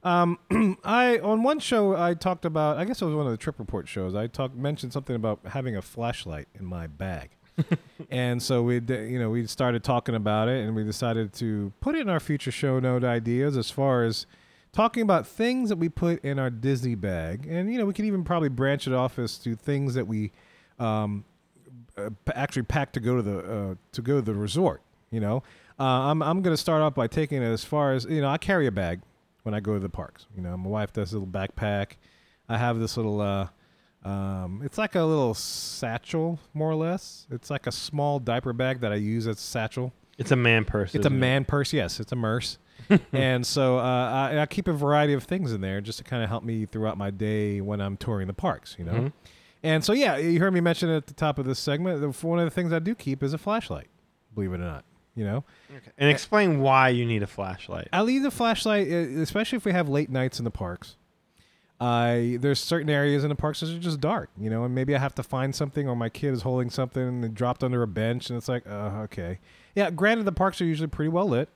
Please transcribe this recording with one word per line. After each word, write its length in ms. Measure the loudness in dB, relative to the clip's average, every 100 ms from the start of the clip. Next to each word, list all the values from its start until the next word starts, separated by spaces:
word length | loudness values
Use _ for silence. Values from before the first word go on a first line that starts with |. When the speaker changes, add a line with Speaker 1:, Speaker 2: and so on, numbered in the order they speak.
Speaker 1:
Um, 340 | 4 4 4 2 _
<clears throat> 280 | 4 4 2
I, 340 | 0 4 4 4
on 220 | 2 2
one 180 | 4 2
show, 360 | 2 4 4 4
I 180 | 2
talked 320 | 2 -2 -2 -2
about, 320 | 2 2 2
I 80 | -2
guess 160 | -2
it 40 | -2
was 100 | 0
one 100 | 0
of 60 |
the 60 | -2
Trip 200 | -4 -8
Report 300 | -6 -6 -6
shows, 260 | -4 -4
I 140 | -2 -4
talked, 280 | -4 -6 -2
mentioned 380 | -4 -4 -6
something 220 | -8 -4 -2
about 240 | -2 -4 -6
having 260 | -6 -4 -6
a 60 |
flashlight 680 | -8 -6 -4 -4 -8 -10 -10 -12
in 80 | -8
my 200 | -8 -10
bag. 440 | -8 -6 -6 -10 _ _ -4
<laughs> 200 | -2 -2 -6 -20 -8
And 340 | -2 -2 -2
so 180 | 0 2
we, 180 | 4 2
d-, 280 | 0 -4 -2
you 120 | -2
know, 100 | 0
we 180 | -2 -4
started 360 | 0 0 0
talking 320 | 0 0 0 -2
about 340 | 2 2 2
it, 160 | 0 -2
and 100 | -2
we 80 |
decided 500 | -4 -2 -2 0 -2
to 380 | -4 -4 -2 -4 -4
put 160 | -2 -2
it 60 |
in 80 | 0
our 100 | -2
future 320 | 0 -2 -2
show 280 | -2 0 2
note 240 | 2 2
ideas 520 | 2 0 0 2 2 0
as 120 | -2
far 340 | 0 2 4
as 220 | 2 0 -8 -20 _ _ _
talking 280 | 0 2 2
about 240 | 2 2 2
things 440 | -2 0 2 0
that 80 | 0
we 100 | -2
put 360 | 0 0 0 -2
in 140 | -2
our 100 | -2
Disney 460 | 0 0 0 0 -2
bag. 520 | -2 -2 -2 -6 -4
And, 220 | -4 -2
you 60 | 0
know, 60 | -2
we 80 |
could 120 | 0 0
even 180 | 0
probably 260 | 0 0 0
branch 360 | 2 2 2 0
it 80 |
off 240 | 0 0 -2
as 200 | -4 -4
to 160 | -6 -4
things 380 | -2 0 0
that 140 | -2 -2
we, 240 | -2 -4 _ _ _ _ -4
um, 460 | -2 0 0 -4 -8 _ _ _ -20 -20 -18 -10
uh, 120 | -10 -6 -6
p-, 80 | -2
actually 280 | -2 -2
pack 280 | 0 0 0
to 60 | -2
go 160 | 0 0
to 60 |
the, 180 | 0 -4
uh, 360 | -4 -4 -4 -6 _
to 80 | -6
go 140 | 0 0
to 60 |
the 120 | 2
resort, 480 | -2 -2 2 0 0 _ _ _
you 100 | -2
know? 240 | 0 -2 -4 -20 -20 -2
Uh, 40 | 2 2 2
I'm, 120 | 2
I'm 200 | 2 2
gonna 160 | 2 2
start 240 | 2 4
off 140 | 4 2
by 120 | 0
taking 340 | 0 0 0
it 60 | 0
as 160 | -2
far 300 | 0 0 2
as, 120 | 2 0
you 160 | 0
know, 80 | 2
I 80 | 0
carry 300 | 2 2 2
a 40 |
bag 300 | 2 -2 -4 -8 _ _ _
when 100 | -4
I 60 | -4
go 140 | 0
to 60 | -2
the 100 | -2
parks. 360 | -6 -10 -14 -16 -10
You 60 |
know, 160 | -8 -6
my 120 | -4
wife 220 | -2 -2
does 220 | -4 -4
a 60 | -4
little 120 | -6
backpack. 600 | -6 -6 -4 -2 -2 -4 -10 _ _ _ _ -6
I 80 | -2
have 220 | 0 0
this 180 | -2 -2
little, 240 | -2 0
uh, 260 | 0 -2 -4 _ _ _ _ _
um, 580 | -6 -4 -4 -4 -6 -6
it's 160 | -6 -4
like 160 | 0 2
a 80 |
little 320 | 2 2 2 0
satchel, 1040 | -6 -8 -8 -6 -6 -6 -4 -2 -2 -4 -8 -4
more 160 | -2
or 40 | 0
less. 520 | -2 -4 -8 -20 -12
It's 220 | -12 -6
like 160 | -6 -4
a 40 |
small 480 | -6 -6 -2 0 0
diaper 320 | 0 -2 -2
bag 280 | -2 -2 0
that 100 | -2
I 40 | 0
use 320 | 0 0 -2
as 100 | -4
a 40 |
satchel. 520 | -6 -4 -4 -4 -6 -8 _ -10
Speaker 2:
It's 140 | 2
a 40 | 6
man 300 | 8 6 4
purse, 300 | 0 0 2
Speaker 1:
It's 100 | 4
a 40 |
Speaker 2:
isn't 40 |
it? 60 | 4
Speaker 1:
man 260 | 4 2 2
purse, 260 | 0 0
yes. 260 | 0 -2 -4
It's 120 | -6
a 40 | -2
merce. 420 | 0 0 -4 -10 _ -20 4
Speaker 2:
<laughs> 100 | 4 6
Speaker 1:
And 320 | 0 2 2 0
so, 320 | 2 4 4
uh, 40 | 2 2 2 0 0
I, 80 | 0
I 40 | 0
keep 200 | -2 -2
a 60 |
variety 400 | 0 4 4 4
of 100 | 2
things 280 | 0 -2 -2
in 100 | -2
there 200 | -2 -4
just 180 | -6 -10
to 40 |
kinda 220 | -6 -4 -2
help 180 | -2
me 220 | -4 -4 -4
throughout 320 | -2 -4 -2
my 140 | -4
day 500 | -2 -2 0 0 -2
when 180 | -2 -2
I'm 160 | -4 -4
touring 320 | -4 -4 -4
the 60 |
parks, 420 | -2 -2 -2 -8 -10
you 60 | -4
know? 80 |
Speaker 2:
Mm-hmm. 140 | -2 -2 -6 -20 -20 -20 _
Speaker 1:
And 200 | 0 2 4
so, 80 |
yeah, 240 | 4 4 2
you 220 | 2 4
heard 140 | 4
me 80 | 4
mention 280 | 2 2 2
it 80 | 0
at 100 | -2
the 60 |
top 240 | -2 0 0
of 80 | -2
this 140 | -2
segment. 420 | -2 0 0 0
The, 260 | -2 -2 0
one 120 | 2
of 60 | 2
the 60 |
things 220 | 0 0
I 60 | 0
do 160 | 0 -4
keep 260 | -4 -2
is 120 | -2
a 40 | -2
flashlight, 500 | -2 -2 -2 -8 -10 _ _ _ _
believe 180 | -4 -4
it 20 | -2
or 80 |
not, 200 | -6 -8 -14 _ _ -6
you 80 |
know? 200 | -4 -4 -6 -20 _
Speaker 2:
Okay. 220 | -20 -20 2
And 100 | 4
explain 520 | 4 4 4 4 4
why 280 | 6 6 6
you 160 | 4 2
need 160 | 0
a 60 | -2
flashlight. 600 | -4 -8 -8 -10 -10 -2
Speaker 1:
I 100 | 0
need 220 | 2 2 0
a 60 |
flashlight, 560 | 0 0 2 2 2 2
e-, 340 | 0 0 -2
especially 360 | -2 -2 -2 -2
if 80 | 2
we 60 |
have 160 | 2 2
late 220 | 0 0
nights 300 | 0 -2 -2
in 60 | -6
the 60 |
parks. 440 | -4 -8 -8 -14 -20 _ _ _ _ _ _ _ _
I, 580 | 2 4 4 2 2 2
there's 180 | 2 2
certain 300 | 0 0 2
areas 340 | 2 4 4
in 60 | 2
the 60 | 0
parks 260 | -2 -2
that 80 | -6
are 100 | -4
just 200 | -4 0
dark, 280 | 0 -2 -4 -6
you 100 | -2
know, 120 | 0
and 120 | 0 0
maybe 200 | 2 2
I 40 |
have 160 | 0 -4
to 80 |
find 300 | -4 -2 -2 -2
something, 320 | -4 -2 -2
or 80 | -2
my 140 | -4
kid 240 | -2 -2
is 100 | -2
holding 260 | 0 0 -2
something 320 | -2 -4 -2
and 240 | -2 -2 -4
it 80 |
dropped 300 | -2 -2 0
under 180 | 0 0
a 60 | 0
bench, 420 | 0 0 -2 -4
and 80 | -6
it's 100 | -4
like, 200 | -6 -6
uh, 340 | -8 -6 -6 -8
okay. 340 | -8 -6 -8 _ -20 -6 0
Yeah, 140 | 0
granted, 360 | 2 2 4 0
the 60 |
parks 300 | 2 0 2
are 40 | -2
usually 220 | 0 -4
pretty 200 | -2 0
well 180 | 2 2
lit 220 | 0 0